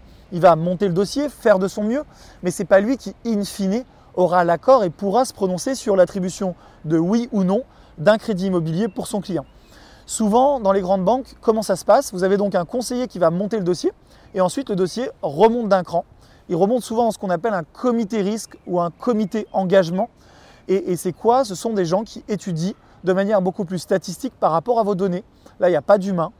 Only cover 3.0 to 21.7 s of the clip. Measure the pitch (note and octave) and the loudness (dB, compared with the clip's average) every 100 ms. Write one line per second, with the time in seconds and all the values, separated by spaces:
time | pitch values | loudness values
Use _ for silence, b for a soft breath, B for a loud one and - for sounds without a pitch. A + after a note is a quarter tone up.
3 | - - A#3 G#3+ G3+ - F#3+ G#3 B3+ b | -6 -10 -4 -4 -4 -4 -2 -2 -6 b
4 | b - F3 F3+ E3+ E3+ - C4+ F#3+ - | b -2 2 2 2 0 4 4 4 -2
5 | G3+ G#3 C4 - F#3+ F3+ - C4 - G3 | -2 0 0 -2 -2 -2 -4 -4 0 4
6 | C4+ G3+ F3+ - F#3+ F3 B B D3+ E3 | 4 2 -6 -4 -6 -6 B B -2 0
7 | E3+ A3+ A#3+ G#3+ F3+ G3+ - b b b | 2 0 0 -2 0 0 -4 b b b
8 | D3+ G#3+ - F#3+ G3 F3+ D#3+ E3 A3 - | 2 2 2 -4 0 -2 -2 -2 -4 -4
9 | - G#3 - E3 C3+ - B B B B | -8 -6 -4 -6 -8 -18 B B B B
10 | B - A3 A3+ C4+ C#4 G3 G3 F3+ G3 | B -2 2 4 4 2 0 0 2 0
11 | F#3 B3+ B3 - - A3 G#3 F#3 - A3 | 2 0 -4 -8 -2 0 0 -2 4 4
12 | C#4 F#3 F#3 G3 G3+ F#3 F3 B3 A#3 B3 | 4 -2 0 2 0 -2 -2 -6 -4 -4
13 | B3 F#3+ E3+ E3+ G3+ A3+ F3+ F3+ F4+ - | -4 0 0 2 -2 -2 -2 0 -2 -6
14 | _ b b G3 F3+ - C4+ G3 F#3 - | _ b b -2 0 -2 -4 -2 -2 -2
15 | B3+ - F3 C#3+ A3 A#3+ A3 F#3+ F3+ F3 | -8 -6 -6 4 4 4 2 0 0 -4
16 | - - b b b E3+ G3 B3 - A3+ | -6 -14 b b b 0 2 0 -2 -2
17 | A#3 G3+ G3+ F3 A3+ G3 D#3 - B3+ A#3 | -2 -2 -4 -2 -2 -4 -6 -4 -2 0
18 | G#3 A3+ G3 G#3+ - - - F3 E3+ - | -2 -2 -2 -4 -8 -18 -6 -2 -2 -4
19 | - G#3+ G#3 A3 G#3+ - F#3 F#3+ E3+ F#3 | -2 -2 -2 -4 -6 -4 2 2 2 -2
20 | A3+ _ b b b b b F#3+ - F3+ | -6 _ b b b b b -2 0 -4
21 | F#3 D#3+ A3 B3 B3 F3+ A3+ | -4 -4 2 2 2 -4 -4